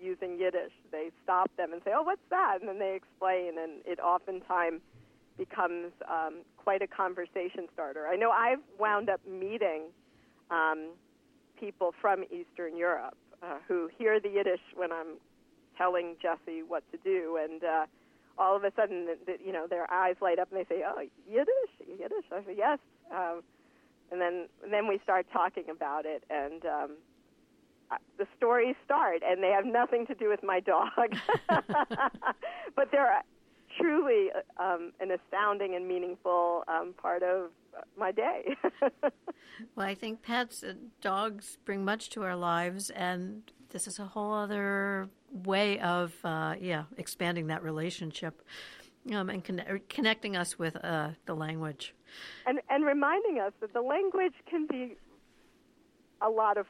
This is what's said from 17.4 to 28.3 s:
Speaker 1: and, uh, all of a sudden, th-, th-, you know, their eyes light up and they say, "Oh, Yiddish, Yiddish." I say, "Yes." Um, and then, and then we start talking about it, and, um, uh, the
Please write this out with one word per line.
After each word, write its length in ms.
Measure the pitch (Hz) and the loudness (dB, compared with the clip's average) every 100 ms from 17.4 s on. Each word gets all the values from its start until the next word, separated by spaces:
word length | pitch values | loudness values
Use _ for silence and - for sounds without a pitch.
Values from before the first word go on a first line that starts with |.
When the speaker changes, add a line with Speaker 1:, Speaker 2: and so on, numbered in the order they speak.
Speaker 1:
and, 200 | 156 160 | -2 -2
uh, 220 | 170 160 156 _ _ _ _ - | 0 0 0 _ _ _ _ 2
all 180 | 190 202 | 4 4
of 80 | |
a 80 | 202 214 | 4 2
sudden, 300 | 208 180 170 | 2 0 -4
th-, 180 | 165 180 | -4 -6
th-, 140 | 180 190 | -6 -6
you 60 | |
know, 160 | 180 170 | -6 -2
their 240 | 175 170 | -2 0
eyes 240 | 180 185 180 | 2 2 2
light 180 | 185 170 | 2 2
up 100 | 185 | 0
and 80 | 190 | -2
they 160 | 180 170 | -2 -2
say, 80 | 165 | -2
"Oh, 160 | 403 - - - | -4 -8 -14 -2
Yiddish, 460 | 226 330 539 480 - - | 2 4 2 0 -6 -16
Yiddish." 400 | 403 - 415 - | -12 -6 -6 -6
I 120 | 180 | -8
say, 120 | 202 202 | -8 0
"Yes." 220 | 233 294 - _ - | 2 0 -4 _ -10
Um, 320 | 190 175 170 - _ _ _ _ _ _ | -6 -4 -6 -12 _ _ _ _ _ _
and 100 | 180 | -2
then, 260 | 175 175 165 - | 0 0 -6 -12
and 80 | - | -2
then 160 | 208 202 | 0 0
we 120 | 185 | 0
start 260 | - 185 175 | 2 2 2
talking 380 | - 180 185 170 | 0 0 0 -8
about 360 | 165 147 147 151 | -6 -4 -4 -4
it, 180 | 151 - | -6 -4
and, 360 | 151 143 160 165 | -4 -4 -6 -4
um, 260 | 147 147 151 - _ _ _ _ _ _ _ - | -4 -6 -10 -20 _ _ _ _ _ _ _ -10
uh, 60 | - - - | -10 -8 -6
the 100 | - | -6